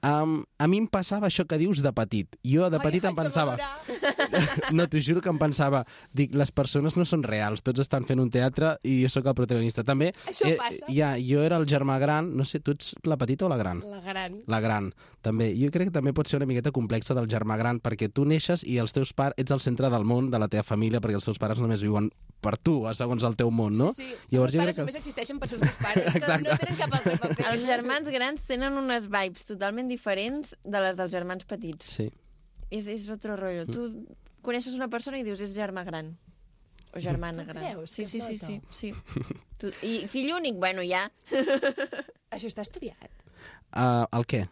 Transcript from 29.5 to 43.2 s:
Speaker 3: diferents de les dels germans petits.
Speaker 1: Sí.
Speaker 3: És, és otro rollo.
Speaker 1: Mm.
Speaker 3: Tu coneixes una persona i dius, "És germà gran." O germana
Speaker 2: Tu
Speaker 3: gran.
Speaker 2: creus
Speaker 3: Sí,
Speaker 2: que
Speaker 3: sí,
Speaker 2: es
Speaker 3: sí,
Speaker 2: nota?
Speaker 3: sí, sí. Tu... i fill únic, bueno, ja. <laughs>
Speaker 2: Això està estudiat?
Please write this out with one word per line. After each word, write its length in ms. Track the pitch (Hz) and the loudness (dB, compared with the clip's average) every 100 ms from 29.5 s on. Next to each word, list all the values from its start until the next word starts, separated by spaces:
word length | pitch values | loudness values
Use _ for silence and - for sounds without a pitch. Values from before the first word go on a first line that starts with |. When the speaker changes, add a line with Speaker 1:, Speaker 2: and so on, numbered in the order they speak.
| 208 196 220 254 | -4 -4 -4 -6
Speaker 3:
diferents 680 | 247 - 196 214 285 294 - | -6 -4 -2 -2 -6 -10 -14
de 160 | - 208 | -6 -2
les 160 | 190 185 | 0 -2
dels 140 | 185 | -4
germans 320 | 180 180 185 - | -4 -6 -8 -8
petits. 400 | 202 165 - - | -10 -10 -12 -12
Speaker 1:
Sí. 240 | - 110 - _ - - - - | -6 -6 -6 _ -20 -20 -16 -10
Speaker 3:
És, 180 | 214 208 | -8 -6
és 200 | 220 202 | -8 -8
otro 280 | 214 214 202 | -10 -8 -6
rollo. 280 | 190 175 | -4 -4
Speaker 1:
Mm. 80 | 165 | -6
Speaker 3:
Tu 320 | 165 240 220 226 - - _ | -6 -6 -10 -16 -20 -20 _
coneixes 300 | - 240 247 | -6 -4 -4
una 140 | 254 254 | -6 -6
persona 240 | 233 262 269 | -6 -6 -8
i 60 | |
dius, 160 | 220 196 | -6 -6
"És 140 | 202 196 | -8 -6
germà 280 | 208 190 180 | -6 -6 -8
gran." 320 | 165 156 165 - _ - _ _ - - | -8 -10 -14 -20 _ -20 _ _ -20 -16
O 80 | - | -10
germana 440 | 175 - 170 165 | -4 -4 -4 -8
Speaker 2:
Tu 40 | 165 | -10
Speaker 3:
gran. 160 | 160 | -10
Speaker 2:
creus 260 | 349 202 160 | -10 -10 -12
Speaker 3:
Sí, 120 | - | -10
Speaker 2:
que 60 | 208 | -8
Speaker 3:
sí, 100 | 226 | -8
Speaker 2:
es 60 | 226 | -8
Speaker 3:
sí, 80 | |
Speaker 2:
nota? 120 | 220 165 | -10 -10
Speaker 3:
sí, 460 | 208 - - 214 | -12 -12 -12 -10
sí. 20 | - - - 127 - _ - | -10 -10 -8 -8 -10 _ -10
Tu... 120 | 202 - | -10 -8
i 240 | 214 226 202 | -6 -4 -4
fill 240 | 262 269 | -4 -2
únic, 200 | 349 311 202 | -2 -2 0
bueno, 260 | 185 185 | -2 -2
ja. 280 | 180 180 202 _ - | -2 -2 -2 _ -4
<laughs> 1000 | 269 254 269 277 - - - - - _ | -2 2 2 0 -2 -8 -8 -12 -18 _
Speaker 2:
Això 160 | 220 220 | -12 -10
està 120 | - | -10
estudiat? 480 | 202 - 220 - - - | -12 -12 -14 -14 -20 -20